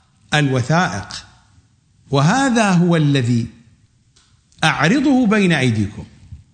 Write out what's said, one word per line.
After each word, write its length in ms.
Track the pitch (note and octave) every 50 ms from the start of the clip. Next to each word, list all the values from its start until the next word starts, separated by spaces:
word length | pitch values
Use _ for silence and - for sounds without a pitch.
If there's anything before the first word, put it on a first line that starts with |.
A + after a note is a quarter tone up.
| _ _ _ _ _ - -
الوثائق، 920 | D3+ D3 C3+ C3 B2+ A#2 B2+ D#3 E3+ F3+ D3 F#2 G2+ F#2+ - - - - - - _ _ _ _ _ _ _ _ _ _ _ _ _ _ -
وهذا 600 | C#3 C#3 C#3 E3 A3+ C4 C#4 C4+ A3+ A#3+ A3 G3+
هو 240 | F#3 E3+ F3 F3 E3+
الذي 520 | D#3+ D3+ C#3+ C#3 C#3 B2+ A#2 B2 A#2 A#2 - - - _ _ _ _ _ _ _ _ _ _ _ _ _ _ _ _ _ _ _ - -
أعرضه 640 | D#3 C3+ B2+ C#3+ E3 A#3 D4 B3+ D#4 C4 B3+ B3+
بين 240 | G3 A3 G#3+ G3 F3
أيديكم. 540 | E3 C#3+ B2+ B2+ A2 A2 G#2 - - - - - - - - - - - - _